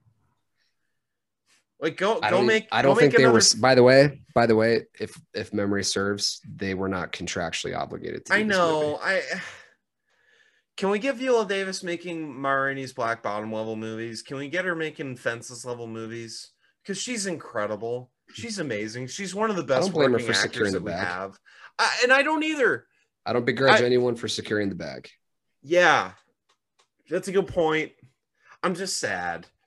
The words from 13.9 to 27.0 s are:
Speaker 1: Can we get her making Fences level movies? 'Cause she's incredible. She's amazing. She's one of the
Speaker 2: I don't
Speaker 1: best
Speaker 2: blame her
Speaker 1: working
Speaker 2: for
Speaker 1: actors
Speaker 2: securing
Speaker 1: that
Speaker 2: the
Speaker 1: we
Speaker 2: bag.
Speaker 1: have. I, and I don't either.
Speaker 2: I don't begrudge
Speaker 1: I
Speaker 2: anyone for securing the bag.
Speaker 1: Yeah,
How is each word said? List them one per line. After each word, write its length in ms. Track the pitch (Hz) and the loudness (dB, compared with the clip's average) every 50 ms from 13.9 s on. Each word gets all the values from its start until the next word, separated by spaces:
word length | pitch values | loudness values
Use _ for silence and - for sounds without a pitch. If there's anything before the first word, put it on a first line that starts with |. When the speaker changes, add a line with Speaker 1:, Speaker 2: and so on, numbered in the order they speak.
| 110 110 113 117 113 110 | -8 -8 -10 -10 -10 -14
Speaker 1:
Can 160 | - - 143 135 | -14 -12 -12 -10
we 100 | 143 139 | -10 -6
get 160 | 151 180 180 | -6 -4 -4
her 100 | 185 170 | -4 -4
making 420 | 160 160 156 147 - 147 135 123 | -4 -6 -8 -8 -10 -12 -12 -12
Fences 500 | 127 - 120 117 120 117 - 123 113 127 | -6 -6 -6 -6 -6 -10 -14 -16 -14 -10
level 200 | 123 120 120 117 | -10 -10 -10 -10
movies? 640 | 113 113 113 113 110 113 117 113 113 - - - - _ _ _ _ _ _ _ | -10 -10 -10 -10 -10 -10 -12 -12 -14 -14 -16 -18 -20 _ _ _ _ _ _ _
'Cause 100 | - 190 190 | -10 -8 -8
she's 280 | - 247 247 214 190 | -6 -6 -6 -6 -6
incredible. 840 | 196 165 127 - - - 110 104 104 107 101 113 117 123 123 127 _ _ _ _ _ | -6 -6 -8 -10 -8 -6 -4 -4 -4 -4 -6 -6 -6 -8 -8 -10 _ _ _ _ _
She's 260 | - - - 233 208 196 | -16 -14 -12 -10 -8 -8
amazing. 500 | 156 131 107 104 110 110 110 123 131 123 | -6 -6 -4 -6 -6 -8 -8 -10 -10 -10
She's 260 | - - 202 175 185 | -10 -10 -10 -8 -4
one 160 | 202 220 220 | -4 -2 -2
of 60 | 202 | -2
the 60 | 170 | -4
Speaker 2:
I 40 | 143 | -2
don't 140 | 139 131 127 | 0 0 2
Speaker 1:
best 120 | 131 208 | 2 0
Speaker 2:
blame 180 | 170 156 143 127 | 2 4 4 4
her 20 | |
Speaker 1:
working 140 | 120 117 117 | 4 2 2
Speaker 2:
for 60 | 113 | 0
Speaker 1:
actors 100 | 110 98 107 107 | 0 2 0 0
Speaker 2:
securing 200 | - 123 107 98 | 0 -2 0 0
Speaker 1:
that 60 | 95 90 | 0 -2
Speaker 2:
the 60 | 87 | -4
Speaker 1:
we 60 | 104 | -4
Speaker 2:
bag. 140 | 95 92 95 | -6 -4 -4
Speaker 1:
have. 320 | 90 87 92 98 98 101 _ _ _ - - - - _ - | -4 -4 -6 -8 -10 -12 _ _ _ -20 -20 -20 -18 _ 0
I, 120 | 226 151 131 214 247 | 0 0 2 0 4
and 80 | 247 | 4
I 100 | 262 277 | 4 4
don't 200 | 277 311 320 311 311 | 4 2 0 -2 -2
either. 420 | 311 311 294 247 190 131 117 _ _ _ _ _ _ _ _ - | -2 0 0 0 0 0 -2 _ _ _ _ _ _ _ _ -6
Speaker 2:
I 60 | - | -2
don't 120 | 113 123 117 | -2 0 0
begrudge 380 | 139 117 120 135 131 127 110 | 0 0 2 4 4 6 6
Speaker 1:
I 20 | 123 | 4
Speaker 2:
anyone 300 | 123 123 123 123 123 117 | 4 2 2 2 0 -2
for 140 | 120 - 107 | -4 -6 -6
securing 400 | - - - - 107 104 104 98 | -6 -6 -4 -4 -2 -2 -2 -2
the 80 | 90 | -4
bag. 340 | 87 80 71 65 62 - - _ _ _ _ _ _ _ _ _ _ | -6 -8 -10 -10 -12 -16 -18 _ _ _ _ _ _ _ _ _ _
Speaker 1:
Yeah, 500 | _ 135 170 175 180 160 147 113 92 92 92 _ _ _ _ _ _ _ _ _ _ _ _ _ _ _ _ _ | _ 0 2 4 6 6 6 4 2 -2 -8 _ _ _ _ _ _ _ _ _ _ _ _ _ _ _ _ _